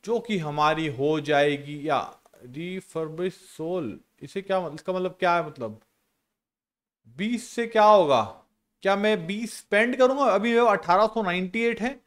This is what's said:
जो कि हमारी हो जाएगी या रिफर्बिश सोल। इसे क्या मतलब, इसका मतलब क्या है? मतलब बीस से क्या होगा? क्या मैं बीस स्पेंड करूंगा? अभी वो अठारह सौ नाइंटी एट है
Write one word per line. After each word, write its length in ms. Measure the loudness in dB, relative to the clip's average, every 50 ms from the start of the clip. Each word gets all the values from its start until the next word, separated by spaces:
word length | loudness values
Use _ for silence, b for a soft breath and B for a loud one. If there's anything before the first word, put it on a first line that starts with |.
| -4
जो 140 | -4 -4 -4
कि 180 | -2 -4 -4 -4
हमारी 460 | -4 -4 -2 2 2 2 2 0 -2 -4 -4
हो 220 | -2 -2 0 0 -2
जाएगी 580 | 0 2 2 4 4 2 0 -2 -6 -12 -14 -8 -4
या 160 | -2 -2 -2 -2 -6 -14 _ _ _ _ _ -20
रिफर्बिश 880 | -18 -14 -12 -12 -10 -10 -12 -12 _ -8 -8 -8 -8 -6 -6 -6 -6 -6 -10 -20 -20 -14
सोल। 420 | -10 -8 -6 -4 -4 -6 -6 -10 -12 _ _ _ _
इसे 200 | -20 -12 -12 -12
क्या 180 | -6 -2 -2 -2
मतलब, 140 | -2 -4 -10
इसका 180 | -10 -8 -6
मतलब 240 | -6 -4 -4 -6 -4 _
क्या 140 | 0 2 2
है? 120 | 0 -2
मतलब 340 | -6 -10 -10 -10 -10 -10 -14 _ _ _ _ _ _ _ _ _ _ _ _ _ _ _ _ _ _ _ _ _ _ _ _ _ _ _ -8
बीस 300 | -6 -6 -6 -6 -8 -10
से 180 | -8 -6 -6 0
क्या 160 | 2 6 8
होगा? 380 | 8 8 8 6 4 2 2 2 -2 -10 -20 _ _ _ _ _ _ _ _
क्या 120 | 0 0 0
मैं 300 | 2 2 0 0 0 -2
बीस 300 | -6 -6 -6 -8 -10 -12 -16
स्पेंड 380 | -6 _ 2 2 2 2 4
करूंगा? 280 | 4 4 4 4 2 2
अभी 340 | 2 2 2 2 2 2 4
वो 80 | 4
अठारह 400 | 4 2 2 2 2 4 4 4 2
सौ 140 | 0 -2
नाइंटी 400 | -2 -2 -2 -2 -4 -4 -4 -2 -2
एट 160 | -2 -2 -2
है 180 | -6 -6 -6 -10 _